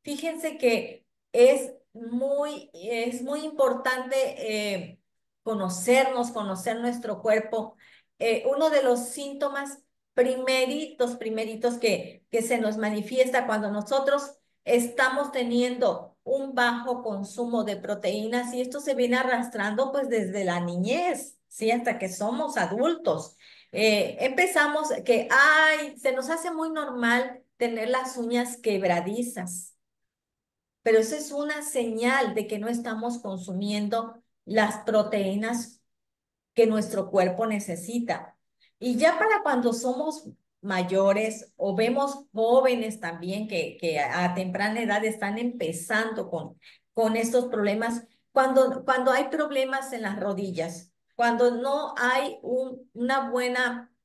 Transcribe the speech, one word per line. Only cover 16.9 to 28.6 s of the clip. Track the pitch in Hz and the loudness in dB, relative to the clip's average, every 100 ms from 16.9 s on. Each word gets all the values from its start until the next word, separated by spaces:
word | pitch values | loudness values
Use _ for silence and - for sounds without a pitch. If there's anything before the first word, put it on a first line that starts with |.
| 247 | -4
consumo | 226 196 202 - 240 233 | -4 -6 -6 -6 -2 -2
de | 208 190 | -2 -4
proteínas, | 202 202 185 208 220 247 240 | -6 -4 -2 -2 -2 -2 -2
y | 247 | -4
esto | 254 285 | -4 -4
se | 285 | -2
viene | 254 240 247 | 0 2 2
arrastrando, | 254 240 240 214 208 214 269 | 2 0 -2 -4 -2 0 0
pues, | 277 254 | -2 0
desde | 226 185 202 | 0 0 -2
la | 185 175 | 0 0
niñez, | 175 175 202 311 349 294 - - _ | -2 -2 0 0 0 -2 -8 -18 _
¿sí? | - 220 | -2 0
Hasta | 240 240 - | 2 0 -2
que | 190 | -6
somos | - 208 247 302 233 | -4 -4 -2 -2 -2
adultos. | 165 208 311 330 196 156 - - - - _ | -2 0 0 0 0 -2 -4 -18 -20 -20 _
Eh, | - 220 208 185 - | 2 4 4 0 -2
empezamos | 262 349 370 302 294 302 302 202 | 0 2 4 4 2 2 -2 0
que, | 247 226 - | 2 2 4
ay, | 254 294 311 311 302 294 - | 6 8 8 6 4 -2 -4
se | 262 | -2
nos | 262 262 | 0 -2
hace | 330 349 | -2 -4
muy | 320 320 | -4 -4
normal | 311 277 247 233 240 254 - _ - | -4 -6 -2 2 2 0 -8 _ -4
tener | 240 226 220 | -2 -2 -2
las | 254 262 254 | -2 -2 -4
uñas | 233 240 240 | -2 0 -2
quebradizas, | - | -4